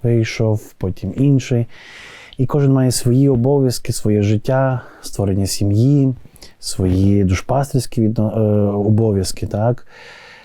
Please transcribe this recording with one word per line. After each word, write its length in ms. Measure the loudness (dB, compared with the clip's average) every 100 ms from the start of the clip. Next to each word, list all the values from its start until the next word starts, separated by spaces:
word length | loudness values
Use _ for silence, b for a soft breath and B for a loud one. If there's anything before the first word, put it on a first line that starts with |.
вийшов, 680 | 2 0 0 -2 0 0 -6
потім 400 | -8 -6 -6 -8 0
інший. 500 | 2 2 2 -2 -2 B B B B B B B
І 80 | -2
кожен 280 | 2 2
має 180 | 4 2
свої 380 | 0 2 2 4
обов'язки, 640 | 2 2 2 0 -2 -6
своє 280 | -4 0 2
життя, 600 | 2 0 0 0 0 -2 B B
створення 440 | -14 -4 -2 0 -2
сім'ї, 680 | -2 0 2 2 2 2 -2 B B B B
свої 640 | -12 -4 0 2 2 2
душпастерські 760 | 2 0 0 -2 0 -2 -2 -2
відно-, 300 | -2 0 -2 0
е, 340 | 0 2 0
обов'язки, 760 | 0 0 2 2 0 -2 -6 -6
так? 400 | -2 -2 -2 -8 B B B B B